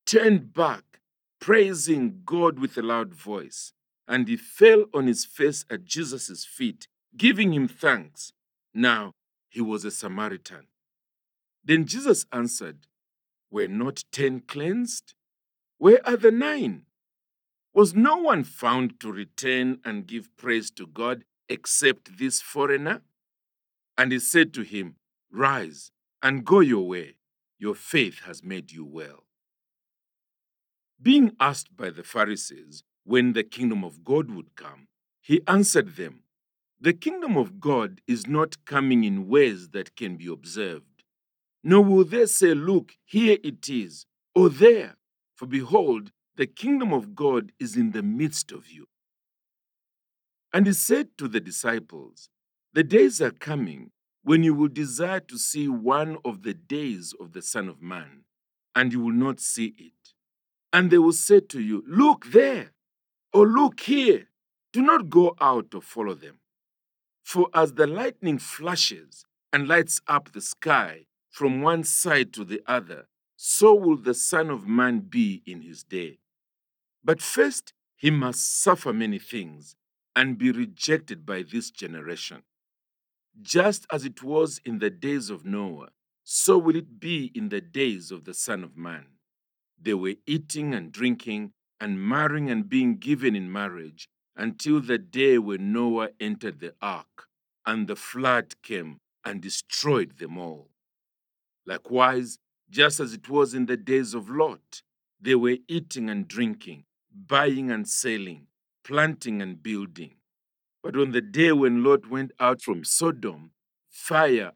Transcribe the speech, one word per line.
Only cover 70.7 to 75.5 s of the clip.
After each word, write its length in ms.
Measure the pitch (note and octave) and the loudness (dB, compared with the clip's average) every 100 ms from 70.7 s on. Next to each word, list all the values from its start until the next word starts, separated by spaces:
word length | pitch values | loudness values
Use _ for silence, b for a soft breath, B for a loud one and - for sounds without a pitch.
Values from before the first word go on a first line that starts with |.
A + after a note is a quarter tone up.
| C3+ F#2+ D#2+ D#2+ _ _ | 0 0 -8 _ _ _
from 320 | - C#3 C3 | -4 -2 0
one 220 | D3+ E3 | 0 0
side 480 | D3+ - F3+ C#3+ A2+ | -2 -2 0 0 0
to 120 | A2 F#2+ | -6 -10
the 180 | G#2 - | -10 -4
other, 420 | B2 F2 D2+ A#1 _ _ _ | -4 -6 -14 -20 _ _ _
so 400 | - - G#3 G#3 | -4 4 8 8
will 220 | F3+ D3 | 6 2
the 160 | A#2 | 0
Son 360 | A#2+ - E3+ D#3+ | -2 -2 -2 -2
of 180 | C3 G2 | -6 -2
Man 340 | A#2 B2 A#2 | 0 2 0
be 420 | G2 A#2+ A2 F#2 | -2 -2 -2 -4
in 160 | - | -12